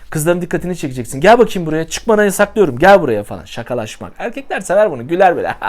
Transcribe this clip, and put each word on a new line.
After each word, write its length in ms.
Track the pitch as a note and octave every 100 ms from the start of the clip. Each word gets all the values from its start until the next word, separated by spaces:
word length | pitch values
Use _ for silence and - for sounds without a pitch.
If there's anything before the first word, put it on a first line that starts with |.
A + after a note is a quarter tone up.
| -
Kızların 320 | D#3+ D3+ F3
dikkatini 360 | E3+ E3+ F3 F3
çekeceksin. 440 | D#3+ B2+ A#2 C3+
Gel 180 | E3+ A#3+
bakayım 260 | G#3+ F#3+ E3
buraya. 220 | D#3 E3
Çıkmana 360 | - - G#3+
yasaklıyorum. 560 | G#3 F#3+ G3+ - F3+ B2
Gel 220 | F3 G3+
buraya." 220 | D3+ G#2+
falan. 220 | G2+ G2 -
Şakalaşmak. 680 | - A#2 B2 A2 - F2 -
Erkekler 440 | G3+ C#4 C4+ C4
sever 300 | F#3+ F#3 G#3+
bunu. 160 | C3+ B2
Güler 280 | F3 F3+ D3
böyle 200 | F2 -